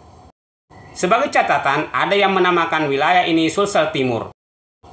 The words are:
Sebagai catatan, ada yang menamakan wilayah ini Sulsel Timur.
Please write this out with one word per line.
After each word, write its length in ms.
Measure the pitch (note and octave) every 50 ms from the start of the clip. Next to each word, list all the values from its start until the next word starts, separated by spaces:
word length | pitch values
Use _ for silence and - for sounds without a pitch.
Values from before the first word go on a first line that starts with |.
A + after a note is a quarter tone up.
| - - - - - - _ _ _ _ _ _ _ _ - - - - -
Sebagai 320 | - - F3+ G#3+ B3 C#4 D4+
catatan, 640 | - C#4 A3 - D#3+ C3+ - C#3+ C3+ D3 D3+ - -
ada 240 | B2+ D3+ E3+ G3
yang 160 | G3+ G3+ G3 G3
menamakan 560 | F#3 F3+ F3+ F3+ F3 E3 D#3+ E3 D#3 D#3 C#3+
wilayah 400 | C#3 C3+ D3 D#3+ F3+ F3+ E3+ E3+
ini 240 | E3 D#3+ D#3+ D#3 -
Sulsel 400 | F#3+ G3+ G3 - F#3+ D#3 - -
Timur. 400 | D3 C3 B2+ A#2+ A2 G2 - - _ _ _ _ _ _ _ _ _ _ -